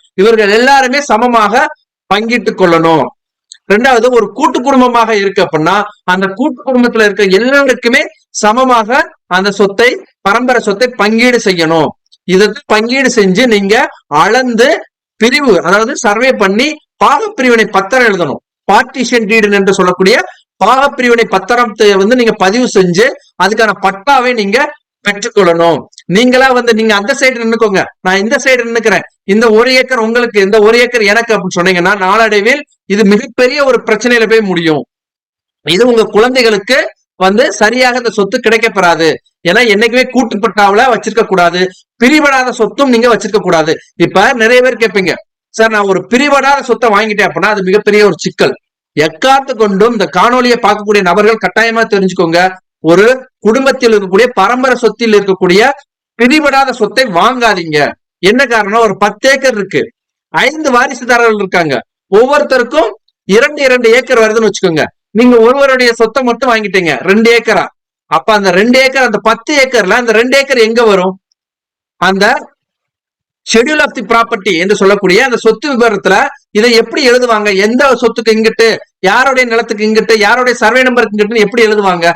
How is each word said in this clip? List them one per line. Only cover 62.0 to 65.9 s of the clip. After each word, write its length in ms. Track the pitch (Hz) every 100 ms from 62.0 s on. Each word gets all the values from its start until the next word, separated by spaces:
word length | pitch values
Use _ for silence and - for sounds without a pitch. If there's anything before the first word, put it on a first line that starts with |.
| _
ஒவ்வொருத்தருக்கும் 800 | 196 254 294 - 262 233 294 392 - _ _ -
இரண்டு, 320 | 208 294 294
இரண்டு 240 | 269 254 226 240
ஏக்கர் 280 | 254 240
வருதுன்னு 260 | 214 220 220
வச்சுக்கோங்க. 340 | - 185 156 113 - _
நீங்க 240 | 202 247 240
ஒருவருடைய 520 | 226 277 277 254 247